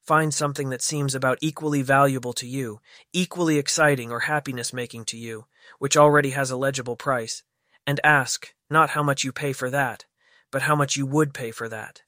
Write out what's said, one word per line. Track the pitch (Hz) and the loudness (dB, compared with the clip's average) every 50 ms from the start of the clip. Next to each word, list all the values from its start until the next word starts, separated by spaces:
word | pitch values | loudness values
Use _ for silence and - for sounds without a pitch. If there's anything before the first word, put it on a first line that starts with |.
Find | _ - 156 156 160 156 143 | _ 2 2 2 2 2 -2
something | - 151 143 139 143 139 135 | -2 -2 -2 -2 -4 -6 -6
that | 127 120 | -6 -4
seems | - - 156 147 143 139 131 | -6 -4 -2 -2 -2 -2 -2
about | 131 131 127 127 - | 0 0 0 0 0
equally | - 156 151 - 156 151 147 143 | -2 -4 -4 -2 -4 0 0 0
valuable | 131 131 135 135 143 139 135 127 120 123 120 | 2 4 4 6 6 4 2 -2 -6 -6 -8
to | - 127 | -8 -10
you, | 123 127 139 131 113 104 104 _ _ - - _ _ | -8 -6 -6 -6 -6 -10 -12 _ _ -20 -20 _ _
equally | - 175 185 - - 175 175 160 156 | -2 -2 -2 -2 -2 -2 0 2 2
exciting | 147 139 - - - 156 147 143 127 117 117 | 2 0 0 2 4 4 4 4 2 -4 -8
or | 120 117 | -6 -6
happiness-making | - - 151 151 143 143 131 123 117 - - 127 123 117 - 117 110 | -4 -2 -2 -4 -4 -6 -8 -6 -8 -8 -6 -8 -8 -8 -10 -10 -10
to | - - | -10 -10
you, | 113 117 117 113 107 113 _ _ _ _ - - _ | -10 -10 -12 -12 -12 -14 _ _ _ _ -20 -10 _
which | 139 139 - | -2 2 6
already | 151 147 147 147 147 143 139 | 8 8 8 8 6 4 2
has | 131 143 135 127 | -2 -2 -2 -2
a | 131 127 | -2 -2
legible | 135 139 135 135 120 123 120 | -2 -2 -2 -2 -6 -8 -8
price, | - - 143 131 123 113 113 - - _ _ _ _ _ _ _ _ _ | -6 -2 -2 -2 -2 -2 -6 -10 -12 _ _ _ _ _ _ _ _ _
and | 143 143 - - | -4 -2 2 4
ask, | 147 151 143 127 - - - - - _ _ _ _ | 6 6 6 2 0 -6 -8 -8 -18 _ _ _ _
not | 147 160 160 143 | 4 4 4 4
how | - 151 | 2 -2
much | 147 143 139 - - | 0 0 0 -2 -4
you | 131 | -6
pay | 123 - 147 143 131 | -6 -6 -6 -6 -4
for | - 131 127 | -4 -4 -2
that, | 127 143 139 123 107 - - _ _ _ _ _ _ _ _ _ | 0 0 -2 -2 -4 -10 -18 _ _ _ _ _ _ _ _ _
but | - 135 | -4 -2
how | 131 151 151 | 0 2 2
much | 147 143 135 - | 2 2 0 0
you | 143 139 | -4 -4
would | 135 139 156 156 143 | 0 2 2 2 2
pay | 139 - 131 113 | 0 -8 -10 -10
for | 113 - 117 113 | -8 -10 -10 -10
that. | 110 107 107 - _ - _ | -10 -10 -12 -14 _ -20 _